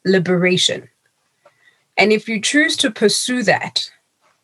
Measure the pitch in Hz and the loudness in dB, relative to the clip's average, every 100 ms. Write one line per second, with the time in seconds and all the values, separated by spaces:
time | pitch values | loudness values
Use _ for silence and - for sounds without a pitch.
0 | 185 190 170 180 180 180 - - - _ | 0 0 2 0 0 0 -2 -4 -12 _
1 | _ _ _ _ _ _ _ _ _ - | _ _ _ _ _ _ _ _ _ 0
2 | 202 214 214 220 214 285 320 311 269 220 | 2 2 0 -4 0 0 0 0 -4 0
3 | 214 - - 247 202 156 165 - - _ | 0 0 -4 -2 0 0 -2 -8 -8 _
4 | _ _ _ _ | _ _ _ _